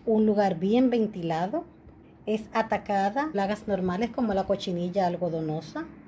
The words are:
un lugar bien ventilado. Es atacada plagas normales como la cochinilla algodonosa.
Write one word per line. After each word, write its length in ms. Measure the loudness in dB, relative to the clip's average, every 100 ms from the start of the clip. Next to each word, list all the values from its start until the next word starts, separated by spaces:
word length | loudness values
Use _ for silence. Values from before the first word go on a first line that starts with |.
| 0
un 200 | 4 4
lugar 320 | 4 2 2
bien 320 | 2 4 4
ventilado. 760 | 4 0 -2 -2 -2 -2 -4 -6 -18 -20 -20 -20 -12 -4
Es 200 | -4 -2
atacada 800 | -2 0 -2 0 0 2 0 -2
plagas 360 | -2 -2 -2 -2
normales 420 | -2 0 0 -2
como 240 | 0 0
la 120 | 0 0
cochinilla 600 | 0 0 -2 -2 2 0
algodonosa. 800 | 0 -2 -2 -2 -4 -6 -10 -10 -12